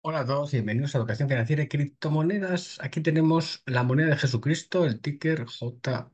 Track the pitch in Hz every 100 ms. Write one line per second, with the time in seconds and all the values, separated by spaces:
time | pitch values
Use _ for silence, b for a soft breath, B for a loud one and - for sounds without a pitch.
0 | 160 156 127 139 147 127 104 113 139 127
1 | 113 110 139 127 113 151 143 147 143 _
2 | 156 156 160 202 185 180 - - 139 -
3 | 156 160 156 165 156 - - 123 123 131
4 | 160 143 135 120 135 160 - 180 160 110
5 | 139 143 160 156 117 - 120 - - 123
6 | -